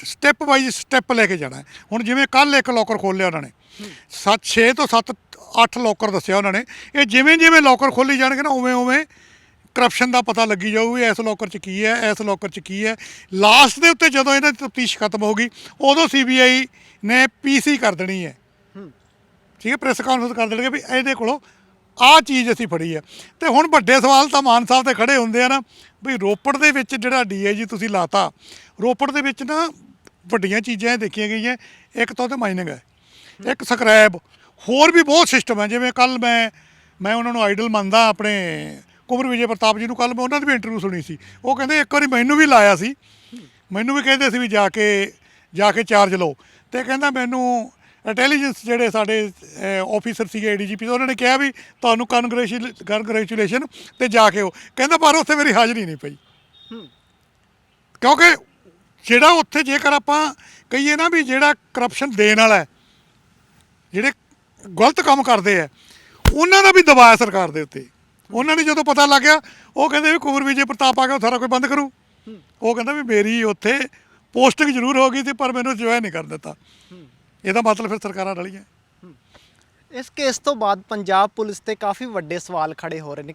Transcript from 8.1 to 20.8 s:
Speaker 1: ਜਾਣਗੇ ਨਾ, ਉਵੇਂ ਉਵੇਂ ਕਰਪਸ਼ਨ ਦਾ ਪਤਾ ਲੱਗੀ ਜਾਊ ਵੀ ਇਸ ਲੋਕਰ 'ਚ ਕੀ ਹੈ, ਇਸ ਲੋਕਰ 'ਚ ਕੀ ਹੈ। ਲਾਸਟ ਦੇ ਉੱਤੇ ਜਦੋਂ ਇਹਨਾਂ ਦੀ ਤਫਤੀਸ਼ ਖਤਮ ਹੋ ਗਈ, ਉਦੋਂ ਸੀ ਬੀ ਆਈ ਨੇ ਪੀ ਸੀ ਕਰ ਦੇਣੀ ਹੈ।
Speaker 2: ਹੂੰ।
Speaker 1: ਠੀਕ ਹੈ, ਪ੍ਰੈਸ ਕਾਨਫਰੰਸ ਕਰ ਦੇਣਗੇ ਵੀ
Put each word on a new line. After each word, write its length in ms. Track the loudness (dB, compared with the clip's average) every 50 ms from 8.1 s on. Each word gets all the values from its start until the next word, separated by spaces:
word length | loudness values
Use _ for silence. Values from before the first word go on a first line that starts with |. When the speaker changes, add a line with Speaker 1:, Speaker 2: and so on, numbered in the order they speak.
| 0 0
Speaker 1:
ਜਾਣਗੇ 240 | 0 0 0 -2
ਨਾ, 80 | -4 -4
ਉਵੇਂ 240 | -2 -2 -2 -2 0
ਉਵੇਂ 320 | 0 0 0 0 0 -2 -4 _ _ _ _ _ _ _ _ _ _ _ _ -2
ਕਰਪਸ਼ਨ 360 | 0 0 0 0 0 -2 0
ਦਾ 100 | 0 0
ਪਤਾ 240 | 0 0 -2 -2 0
ਲੱਗੀ 260 | 0 -2 -4 -4 -4
ਜਾਊ 220 | -2 -2 -2 -2 -2
ਵੀ 100 | -2 -2
ਇਸ 160 | -2 -2 -2
ਲੋਕਰ 280 | -4 -6 -6 -6 -8 -10
'ਚ 100 | -12 -12
ਕੀ 280 | -12 -10 -8 -4 -2
ਹੈ, 260 | -2 -2 -2 -2 -2
ਇਸ 100 | -2 -2
ਲੋਕਰ 280 | -4 -6 -6 -6 -6 -12
'ਚ 100 | -12 -14
ਕੀ 260 | -14 -12 -10 -6 -6
ਹੈ। 100 | -6 -6 -8 -12 -20 -20 -20 -18 -10 -4
ਲਾਸਟ 460 | 0 4 6 6 6 6 4 4 4
ਦੇ 100 | 2 2
ਉੱਤੇ 200 | 4 4 2 2
ਜਦੋਂ 260 | 2 2 2 2 2
ਇਹਨਾਂ 160 | 2 2 0
ਦੀ 140 | -2 -2 -6
ਤਫਤੀਸ਼ 320 | -10 -6 -4 -4 -4 -4 -4
ਖਤਮ 260 | -6 -4 -4 -2 -2
ਹੋ 100 | -2 -2
ਗਈ, 160 | -2 -4 -6 -6 -12 -20 -20 -10 -2
ਉਦੋਂ 260 | 2 2 4 4 2 2
ਸੀ 160 | 2 0 0
ਬੀ 160 | 2 4 4
ਆਈ 280 | 4 4 4 2 -2 -4 _ _ _ _ _ _ -4
ਨੇ 220 | 0 2 2 2 2
ਪੀ 320 | -2 _ -4 0 0 0
ਸੀ 180 | 2 2 0 0
ਕਰ 180 | 0 -2 -2
ਦੇਣੀ 300 | -2 -4 -6 -6 -6 -8
ਹੈ। 120 | -10 -12 _ _ _ _ _ _ _ -20 -20
Speaker 2:
ਹੂੰ। 140 | -20 -20 -20 _ _ _ _ _ _ _ _ _ _ _ _ _
Speaker 1:
ਠੀਕ 120 | -6 -6
ਹੈ, 60 | -6 -4
ਪ੍ਰੈਸ 240 | -2 -4 -4 -4
ਕਾਨਫਰੰਸ 300 | -2 -2 -2 -2 -2 -4
ਕਰ 160 | -6 -4 -6 -4
ਦੇਣਗੇ 220 | -4 -4 -4 -4
ਵੀ 120 | -6 -8